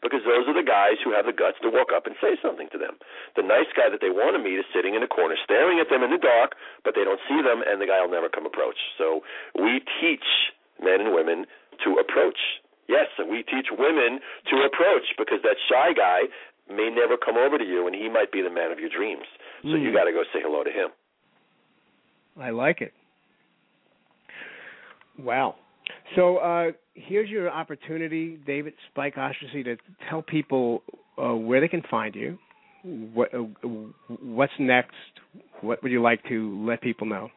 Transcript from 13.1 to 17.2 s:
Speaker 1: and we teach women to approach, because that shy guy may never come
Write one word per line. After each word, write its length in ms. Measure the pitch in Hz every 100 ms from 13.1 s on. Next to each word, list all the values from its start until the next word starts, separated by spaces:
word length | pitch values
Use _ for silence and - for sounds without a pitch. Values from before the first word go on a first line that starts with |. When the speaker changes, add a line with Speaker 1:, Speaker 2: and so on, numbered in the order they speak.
| -
Speaker 1:
and 160 | 90
we 160 | 113 107
teach 240 | - -
women 480 | 104 139 156 120 131 - - -
to 160 | 135 139
approach, 400 | 143 180 202 - -
because 240 | 107 107 110
that 80 | 101 -
shy 240 | 127 160 160
guy 320 | 95 90 104 - - _ _
may 240 | 98 113
never 240 | 113 117
come 240 | 120